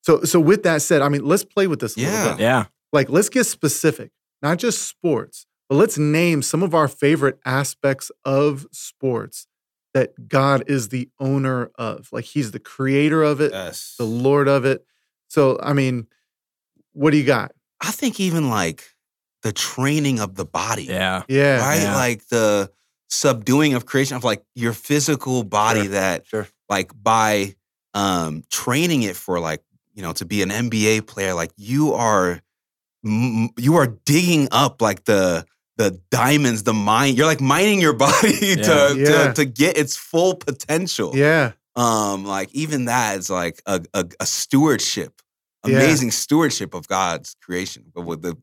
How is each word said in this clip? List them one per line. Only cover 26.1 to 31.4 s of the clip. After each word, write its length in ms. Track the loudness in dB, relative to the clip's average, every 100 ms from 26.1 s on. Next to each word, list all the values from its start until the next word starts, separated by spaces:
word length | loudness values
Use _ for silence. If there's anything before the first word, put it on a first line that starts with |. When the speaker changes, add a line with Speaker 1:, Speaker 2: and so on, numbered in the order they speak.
| -2 -6
Speaker 4:
Sure. 200 | -8 -8 _ -4
Speaker 2:
like, 220 | -4 -4 -4
by, 540 | 0 2 2 0 -2 -8 _ _ _
um, 500 | -2 0 0 -2 -8 -10
training 520 | -8 -4 -2 0 0
it 120 | -2 -6
for, 240 | -6 -4
like, 240 | -4 -6 _ _ _ -12
you 60 |
know, 100 | -10
to 120 | -10 -6
be 160 | -2
an 80 | -2
N 180 | -2 -2
B 180 | 0 0
A 140 | 0
player, 320 | -2 -6 -4
like, 180 | -2